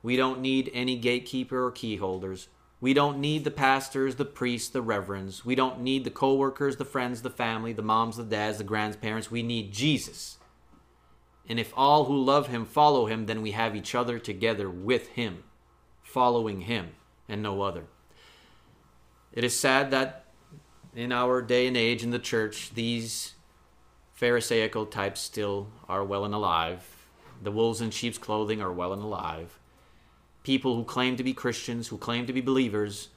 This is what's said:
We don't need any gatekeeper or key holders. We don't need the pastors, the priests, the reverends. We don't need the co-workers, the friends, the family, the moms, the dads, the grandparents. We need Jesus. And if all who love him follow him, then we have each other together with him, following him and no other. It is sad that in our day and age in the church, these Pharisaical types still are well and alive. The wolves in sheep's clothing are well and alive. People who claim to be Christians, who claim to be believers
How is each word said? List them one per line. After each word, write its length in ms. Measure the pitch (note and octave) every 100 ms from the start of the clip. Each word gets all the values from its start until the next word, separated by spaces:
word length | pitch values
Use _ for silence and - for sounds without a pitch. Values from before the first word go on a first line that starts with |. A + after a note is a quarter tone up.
We 140 | A#2
don't 260 | B2+ C3 B2+
need 300 | C3 C3+ C3
any 240 | B2 B2+ B2
gatekeeper 680 | A#2+ B2 B2 C3 B2 B2+
or 60 | B2+
key 260 | - A2+ G2+
holders. 500 | F#2+ F#2 F#2+ F#2 - _ _ _
We 140 | B2+
don't 240 | C#3 D3 C#3
need 240 | C#3+ D3+
the 80 | D3
pastors, 640 | C#3+ C3+ C3+ - C3+ C3+
the 100 | A#2+
priests, 440 | C#3 - B2 A#2+ -
the 120 | C3
reverends. 640 | A2+ G#2 F#2+ G2 F#2+ F#2+
We 80 | A#2+
don't 280 | B2+ C3 B2+
need 220 | B2+ C3+
the 60 | A#2
co-workers, 680 | - C3+ C3+ C3+ C3 C#3 B2
the 80 |
friends, 360 | C3 C3+ B2 A#2+
the 80 | B2
family, 440 | - A#2 A2+ A2+
the 100 | G#2+
moms, 340 | G#2+ A2 A2+ A2+
the 60 |
dads, 340 | A2+ G#2+ G#2+ G#2+
the 60 |
grandparents. 640 | G2+ G#2+ G#2+ G#2+ A2 A2 A2
We 140 | A#2
need 280 | A#2 A#2 G2+
Jesus. 680 | G2+ D3 C#3 - - - - - _ _ - _ _ _ - _ _ -
And 120 | A#2
if 140 | A2
all 300 | - C#3 D3+
who 120 | C3 C#3
love 300 | C3 C#3+ B2
him 180 | A#2+
follow 400 | A2 D3+ D3+ C#3
him, 220 | A2 A2+ G#2+
then 160 | A2
we 80 | A2
have 240 | G#2 A2+
each 180 | G#2 G2+
other 240 | B2 A#2+ A#2
together 500 | - F#2 A2+ G#2 G2
with 420 | F2+ G2+ B2+ -
him, 340 | - A2+ F2 - _ _ _ _ _
following 600 | - C3 B2 A#2+ A2 G2
him 300 | F2+ A2+ E2+ - _ _ -
and 140 | G#2
no 180 | G#2+ G2
other. 220 | G2 E2+ D#2+ _ _ - - - - - _ _ _ _ _ _ _
It 120 | A#2
is 140 | A#2+ -
sad 340 | C3+ C3 C3+
that 340 | C3+ C3 - - _ _ - _ - -
in 160 | A#2+ A#2+
our 300 | B2 B2 B2+
day 260 | A#2+ B2 B2+
and 100 | B2
age 260 | A2+ A#2
in 60 | A#2
the 100 | A#2+
church, 520 | - A2+ G#2+ - -
these 640 | A2+ A#2 A#2 A2+ - - - _ _ _ _ _ _ _
Pharisaical 760 | - B2 A#2+ A2+ A2+ A2 A2+ G#2+
types 340 | A2+ G2 -
still 480 | - - G#2 G2+ G#2+ - -
are 160 | F#2+
well 220 | G2 G2
and 80 | G#2
alive. 760 | G#2 G2 E2 E2 F2 - - - - - -
The 80 | G2+
wolves 280 | G#2+ A2+ A2+
in 120 | A2+
sheep's 260 | - A#2+ -
clothing 420 | - G#2+ G#2+ A2
are 140 | F#2+
well 180 | F2+ F2+
and 120 | G2
alive. 560 | G#2+ F#2 E2 D#2+ E2+ - _ _ _ _ _ _ _ _
People 320 | - C3+ C3
who 80 | A#2
claim 320 | A2+ C3 B2+ B2
to 60 |
be 100 | B2+
Christians, 540 | C3 B2 A2+ - A#2 A#2
who 100 | G#2+
claim 260 | - A#2+
to 80 | A#2+
be 80 | C3
believers 680 | B2+ C3 A#2+ G#2 G#2 G2+ -